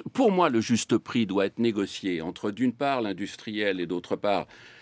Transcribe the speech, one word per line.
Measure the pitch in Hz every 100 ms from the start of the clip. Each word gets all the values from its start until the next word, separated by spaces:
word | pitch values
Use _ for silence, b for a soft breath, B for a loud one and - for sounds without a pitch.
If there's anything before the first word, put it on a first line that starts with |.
| -
pour | - 240
moi, | 185 165
le | 117
juste | 107 113 - 113
prix | - 123 101
doit | 95 98
être | 110
négocié | 117 104 98 - 98 85
entre, | 80 87 107
d'une | 101 127
part, | 120 143 131
l'industriel | 107 90 98 - - 107 101 92
et, | 85
d'autre | 90 - 85
part, | 104 95 76 b b b